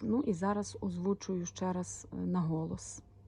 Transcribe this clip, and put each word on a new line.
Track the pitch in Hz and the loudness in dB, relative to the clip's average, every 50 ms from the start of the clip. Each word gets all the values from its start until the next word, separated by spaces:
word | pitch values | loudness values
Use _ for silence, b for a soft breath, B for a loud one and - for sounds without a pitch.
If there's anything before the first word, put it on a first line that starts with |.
Ну | 226 220 214 254 | 0 2 2 4
і | 294 240 190 | 4 2 2
зараз | 160 190 202 208 208 202 - - - | 2 2 2 2 2 0 -4 -6 -4
озвучую | - 196 175 175 175 196 202 196 - - 190 180 175 | -4 -2 -2 0 2 2 2 2 0 -2 0 0 0
ще | 175 - - 190 185 185 | -4 -4 -2 0 0 0
раз, | 180 175 - - - - - - | 0 -2 -4 -6 -12 -10 -8 -6
е, | |
наголос. | 185 180 180 175 180 165 160 160 160 160 165 - - - - - - - - - - - | -2 0 2 4 4 4 4 2 2 0 -2 -4 -6 -8 -10 -12 -14 -16 -18 -20 -20 -20